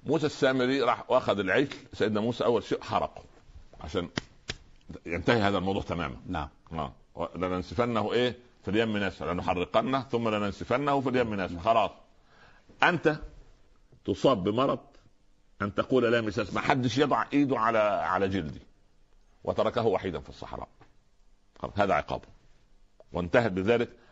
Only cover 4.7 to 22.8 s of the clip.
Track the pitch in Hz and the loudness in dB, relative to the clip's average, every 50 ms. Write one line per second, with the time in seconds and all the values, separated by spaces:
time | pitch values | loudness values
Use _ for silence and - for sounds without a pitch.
4.7 | - - - - - - _ 80 82 85 85 - 120 117 101 101 101 95 87 95 | -20 -20 -18 -18 -18 -14 _ -6 -6 -2 2 4 4 4 4 2 2 2 0 0
5.7 | 98 98 - - 90 85 82 71 62 62 65 - 90 80 76 71 - - _ - | -2 -2 -2 -4 -4 -4 -4 -6 -6 -10 -10 -6 -6 -6 -6 -8 -12 -20 _ -12
6.7 | 80 80 76 67 - - - _ _ - 85 - - 87 87 92 90 90 87 - | -8 -6 -6 -6 -8 -16 -20 _ _ -8 -8 -6 -4 -4 -4 -2 -2 -4 -4 -6
7.7 | 92 98 120 123 120 110 104 104 92 117 123 123 113 - - - _ _ - - | -2 -2 0 0 0 -2 -2 0 0 0 0 0 -2 -6 -14 -20 _ _ -8 -2
8.7 | 95 110 117 113 107 104 101 95 - - 71 73 87 87 87 - 92 90 90 - | 0 0 0 0 0 -2 -2 -4 -4 -4 -4 -4 -4 -2 -2 -2 -2 -2 -2 0
9.7 | - 110 117 120 131 135 123 - - 117 117 113 107 104 104 101 95 - - - | 0 0 0 2 -2 -4 -4 -2 -4 -2 0 0 0 0 -2 -4 -6 -8 -4 -2
10.7 | 117 127 143 147 143 139 127 135 123 127 123 113 107 98 92 87 92 85 85 110 | -2 0 2 0 0 0 0 0 0 0 0 -2 -2 -4 -4 -6 -6 -4 0 2
11.7 | 113 113 104 90 - - - _ _ - _ _ - - - - - - _ _ | 4 4 4 2 -2 -10 -20 _ _ -20 _ _ -20 -20 -20 -20 -20 -20 _ _
12.7 | - - - 156 180 160 - 156 151 147 - - - - - - - _ - - | -2 2 4 4 4 4 2 2 0 0 -6 -14 -16 -20 -20 -20 -20 _ -20 -20
13.7 | - - _ _ - - _ - 101 - - 147 135 101 87 98 104 120 131 143 | -20 -20 _ _ -20 -12 _ -4 -4 2 4 4 4 4 0 -2 0 0 0 0
14.7 | 147 127 - - - - _ - _ _ _ _ - _ _ _ - _ 101 101 | 0 -2 -6 -16 -20 -20 _ -20 _ _ _ _ -20 _ _ _ -10 _ -6 -4
15.7 | 95 - 113 - 131 127 120 113 117 120 110 107 101 117 107 98 98 107 98 - | -2 -2 -2 2 4 4 4 4 2 2 0 0 -2 -4 -4 -4 -4 -4 2 2
16.7 | 147 135 123 123 - 131 147 135 127 113 107 - - 143 143 131 131 120 110 113 | 2 2 2 0 2 2 2 2 2 0 0 0 2 2 2 2 2 2 2 2
17.7 | 117 110 107 104 101 85 78 80 92 92 98 95 95 95 82 73 65 67 - - | 4 4 4 4 2 0 0 0 2 2 2 2 0 -2 -4 -4 -8 -12 -16 -20
18.7 | - _ _ _ _ _ - _ - - _ _ _ _ - - 92 110 104 110 | -20 _ _ _ _ _ -20 _ -20 -20 _ _ _ _ -6 -6 -2 0 -2 0
19.7 | 104 120 113 113 92 92 - 95 82 76 71 - - - - - - 60 60 - | 0 0 0 2 2 2 -2 -2 -6 -6 -10 -12 -16 -16 -14 -12 -10 -12 -12 -12
20.7 | _ _ - - - - _ _ _ _ - - - _ _ _ _ - - - | _ _ -20 -20 -20 -20 _ _ _ _ -20 -20 -20 _ _ _ _ -12 -12 -10
21.7 | - - 101 98 90 76 - - 62 60 - - - - _ - - - _ _ | -2 0 2 2 2 0 0 -2 -6 -8 -8 -14 -20 -20 _ -20 -20 -20 _ _
22.7 | - - | -20 -20